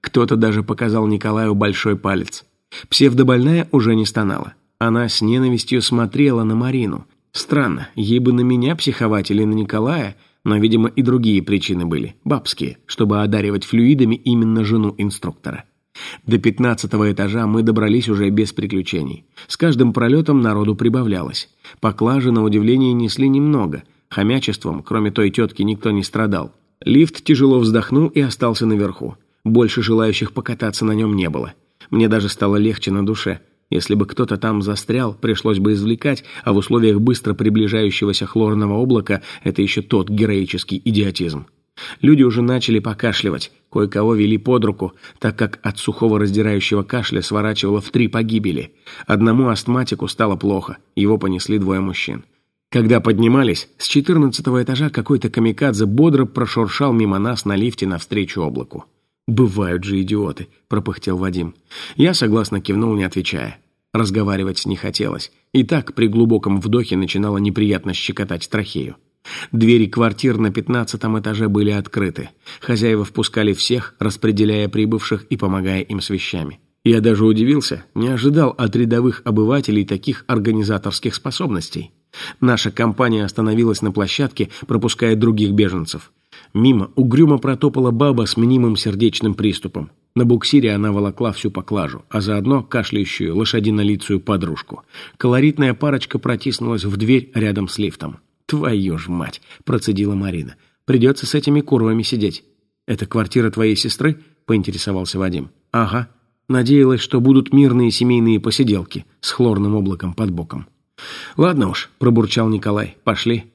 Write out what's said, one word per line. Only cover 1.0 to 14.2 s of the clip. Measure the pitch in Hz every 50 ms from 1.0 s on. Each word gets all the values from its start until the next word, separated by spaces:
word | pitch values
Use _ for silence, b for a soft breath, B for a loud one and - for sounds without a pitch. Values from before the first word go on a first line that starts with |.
| 107
Николаю | 107 107 104 - 110 107 110 113 110 104
большой | 101 104 104 98 - - 110 101
палец. | 98 - 98 98 92 85 - - - _ _ _ _ _ _ B B B B
Псевдобольная | - - 143 139 120 127 135 127 127 123 123 143 165 170 160 165 -
уже | 139 110 113 113
не | 110 110
стонала. | 101 - 117 107 98 - - - - - _ _ _ _ _
Она | 113 117 113 117 120 110
с | - -
ненавистью | - 107 117 127 131 127 123 113 - - 131 123 110
смотрела | - 127 120 117 107 98 - 143 143 127 117 113
на | 110 110
Марину. | 113 120 127 131 131 117 101 85 - - _ _ _ _ _ _
Странно, | - - - - 143 139 113 80 62 - - _
ей | - 110 101 117 123
бы | 123 127 120
на | 120
меня | 123 123 127 123 120 135 170
психовать | 160 - 143 120 - 120 110 107 104 95 -
или | 104 104 107
на | 107 107
Николая, | 110 107 98 - 107 110 127 160 170 123 101 101 b b b b b b
но, | - 104
видимо, | 104 104 113 110 113 110 117
и | - - 131
другие | 123 123 127 117 110 104 95 85
причины | - 101 98 - - 98 87 85
были, | 85 82 71 55 - - _ _
бабские, | - 147 135 - - - - - - - _ _
чтобы | - - - 117 101 104 104 104
одаривать | 104 104 110 101 101 101 101 -
флюидами | - - 113 117 123 147 139 131 110 113
именно | 120